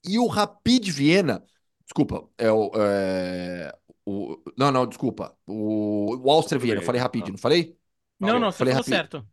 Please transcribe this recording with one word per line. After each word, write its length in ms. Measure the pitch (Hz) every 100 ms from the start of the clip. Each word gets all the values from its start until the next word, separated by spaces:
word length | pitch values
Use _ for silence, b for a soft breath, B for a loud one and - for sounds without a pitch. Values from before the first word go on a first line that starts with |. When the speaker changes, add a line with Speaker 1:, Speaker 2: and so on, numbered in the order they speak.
| 180
Speaker 1:
E 140 | 220
o 80 | 240
Rapid 600 | 208 202 - 226 254 196
Viena, 540 | 139 143 185 165 95 _ _ _ _
desculpa, 460 | - - 147 - - -
é 140 | 113
o, 200 | 110 104 110
é... 1000 | 104 101 95 92 90 90 90 90 76 - _ - -
o... 320 | 101 95 - - -
não, 160 | 139
não, 140 | 131 123
desculpa. 500 | - 123 - - _ -
O, 680 | 107 107 107 107 104 104 127
o 60 | 127
Áustria 280 | 156 151 143
Speaker 2:
Tudo 60 | 120
Speaker 1:
Viena, 140 | 101
Speaker 2:
bem. 40 | 87
Speaker 1:
falei 160 | 123
Rapid, 260 | 123 117 104
Speaker 2:
Ah. 40 |
Speaker 1:
não 60 | 98
falei? 360 | 123 170 170 - _ _ _ _
Speaker 3:
Não, 200 | 196 240
não, 120 | 220
você 80 | 170
Speaker 1:
Falei 140 | 127
Speaker 3:
falou 100 | 131
Speaker 1:
Rapid. 100 | -
Speaker 3:
certo. 340 | 190 - 151 104